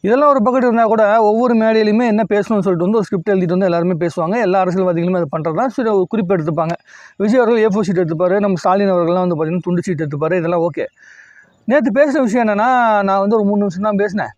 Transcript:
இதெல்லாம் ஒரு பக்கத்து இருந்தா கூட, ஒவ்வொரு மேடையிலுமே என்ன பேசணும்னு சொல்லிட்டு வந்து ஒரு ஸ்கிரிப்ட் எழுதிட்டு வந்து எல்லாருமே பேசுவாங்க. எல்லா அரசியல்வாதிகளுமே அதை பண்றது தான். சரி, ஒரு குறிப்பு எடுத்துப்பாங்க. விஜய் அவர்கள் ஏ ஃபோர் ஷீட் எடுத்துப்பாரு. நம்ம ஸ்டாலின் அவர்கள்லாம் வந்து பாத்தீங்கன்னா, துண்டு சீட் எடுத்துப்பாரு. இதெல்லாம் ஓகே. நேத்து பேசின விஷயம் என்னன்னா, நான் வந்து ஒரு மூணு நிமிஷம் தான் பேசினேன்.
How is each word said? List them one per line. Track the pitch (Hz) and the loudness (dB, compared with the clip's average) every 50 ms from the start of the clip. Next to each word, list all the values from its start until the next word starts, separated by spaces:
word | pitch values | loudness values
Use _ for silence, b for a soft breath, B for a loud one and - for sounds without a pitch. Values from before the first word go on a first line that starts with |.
இதெல்லாம் | - 190 226 262 294 294 | 0 0 2 4 4 4
ஒரு | 277 269 214 | 4 4 2
பக்கத்து | 233 240 262 240 | 0 0 2 0
இருந்தா | 247 220 233 233 | 2 2 2 2
கூட, | 220 220 220 220 202 208 226 220 | 2 2 2 2 2 4 4 4
ஒவ்வொரு | 208 214 226 247 247 240 | 2 2 2 0 2 2
மேடையிலுமே | 226 220 220 220 220 214 208 208 220 247 | 2 2 2 2 2 2 2 2 2 2
என்ன | 240 208 208 226 175 | 2 2 0 0 0
பேசணும்னு | 214 208 196 - 226 208 180 | 0 -2 0 0 -2 0 0
சொல்லிட்டு | 196 185 170 | 0 0 0
வந்து | 170 180 220 | 0 0 0
ஒரு | 226 202 | 0 -2
ஸ்கிரிப்ட் | - - 190 165 - | -2 -4 -6 -2 0
எழுதிட்டு | 202 190 180 165 | 0 0 0 0
வந்து | 175 185 196 | 0 0 0
எல்லாருமே | 190 170 170 170 180 185 | 0 0 0 0 0 -2
பேசுவாங்க. | 156 175 170 - - 165 160 196 240 | -2 -2 -4 -2 -4 -4 -2 -2 -2
எல்லா | 233 185 180 196 185 | 0 0 2 2 0
அரசியல்வாதிகளுமே | 180 170 190 190 180 175 165 170 175 185 | 0 0 0 0 0 0 0 0 -2 -2
அதை | 180 170 147 - | -2 -2 -4 -4
பண்றது | 165 156 170 156 | -6 -4 -4 -2
தான். | 170 240 262 | -2 -2 -4
சரி, | - - 247 226 | -2 -2 -2 0
ஒரு | 214 196 185 175 | 0 0 0 0
குறிப்பு | - 220 214 175 196 | -2 -4 -2 0 -2
எடுத்துப்பாங்க. | 180 156 160 160 147 165 160 170 - B B B B B B B | -2 0 -2 -2 -2 -2 -4 -4 -8 B B B B B B B
விஜய் | B 196 214 214 262 | B -2 0 2 2
அவர்கள் | 240 214 240 226 214 | 2 2 2 2 2
ஏ | |
ஃபோர் | 220 185 214 208 | 2 0 0 -2
ஷீட் | 165 196 165 180 | -2 0 -2 0
எடுத்துப்பாரு. | 156 165 156 180 180 185 208 | -2 -2 -2 0 0 0 0
நம்ம | 202 202 190 165 | 0 0 -2 0
ஸ்டாலின் | - 185 185 196 202 196 | 0 0 0 2 2 0
அவர்கள்லாம் | 190 175 170 165 175 185 185 180 | 0 0 0 0 0 0 0 -2
வந்து | 175 147 160 | -2 -2 -2
பாத்தீங்கன்னா, | 156 170 180 165 | -4 -4 -4 -4
துண்டு | 185 175 175 180 | -2 -4 -4 -2
சீட் | - 180 143 | -4 -4 -4
எடுத்துப்பாரு. | 160 147 143 147 151 156 175 | -4 -6 -4 -4 -2 -2 -2
இதெல்லாம் | 185 165 165 175 175 | -2 -2 -2 -2 -2
ஓகே. | 165 175 - - 127 - _ B B B B B B B B B B B B B _ | -2 -2 -4 -6 -8 -8 _ B B B B B B B B B B B B B _
நேத்து | - 233 294 226 277 196 | 0 0 0 2 0 2
பேசின | 262 285 302 254 311 262 | 2 2 2 2 0 0
விஷயம் | 226 190 247 233 214 | 0 0 0 0 0
என்னன்னா, | 208 202 214 247 262 247 240 226 214 208 202 | 0 0 0 2 2 2 2 2 2 2 2
நான் | 196 190 196 | 0 0 0
வந்து | 196 208 220 | 0 0 0
ஒரு | 226 208 | 0 0
மூணு | 202 208 208 | 0 0 0
நிமிஷம் | 202 202 170 180 202 | -2 -2 -4 -4 -4
தான் | 214 214 | -2 0
பேசினேன். | 196 202 208 180 208 151 110 - | 0 -2 -2 -2 -4 -6 -6 -10